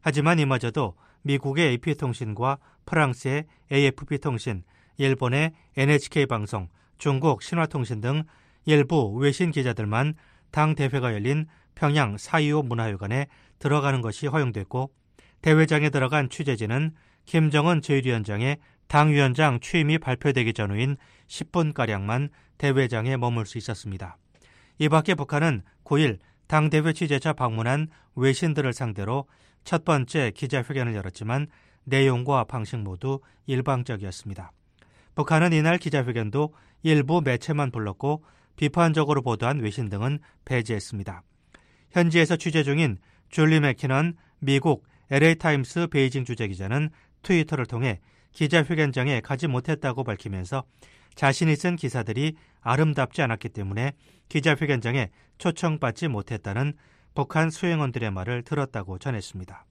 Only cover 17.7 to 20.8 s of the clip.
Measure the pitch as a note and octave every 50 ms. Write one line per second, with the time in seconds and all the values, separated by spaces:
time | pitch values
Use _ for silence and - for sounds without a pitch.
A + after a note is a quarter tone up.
17.7 | F3 D#3 C#3+ - D3 C3+ B2 B2+ A#2+ A2+ G#2 G#2 G2+ G2+ A#2 C3+ C#3+ D3 _ _
18.7 | _ _ _ _ - D3 D3+ D#3 D3 C#3+ C#3 C3 B2 C3+ D#3 D3 B2 A#2+ - -
19.7 | - F3 D#3 D3 D#3 D#3+ D#3 C3 B2+ B2 - D3 C3 C3 A#2+ A2+ A2 - G#2+ G2
20.7 | G2+ G#2